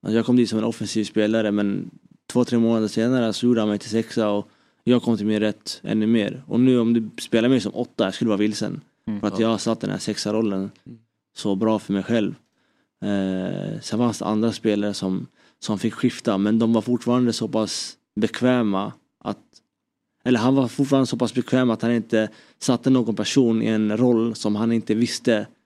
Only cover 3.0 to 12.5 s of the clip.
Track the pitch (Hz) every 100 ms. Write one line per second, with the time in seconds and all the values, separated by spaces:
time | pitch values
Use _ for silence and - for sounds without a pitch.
3 | 113 127 113 101 123 117 107 104 - 110
4 | 113 - 107 101 - _ _ _ - 123
5 | 120 110 104 107 107 101 - - 101 110
6 | 107 117 101 - - 107 127 127 117 117
7 | 110 - - 113 120 131 98 - 123 -
8 | 98 - 117 101 104 107 107 - - _
9 | - 104 110 101 110 110 - 110 104 98
10 | - 104 104 107 113 95 98 - - 117
11 | _ _ _ - 104 98 110 110 - 98
12 | 95 113 101 - _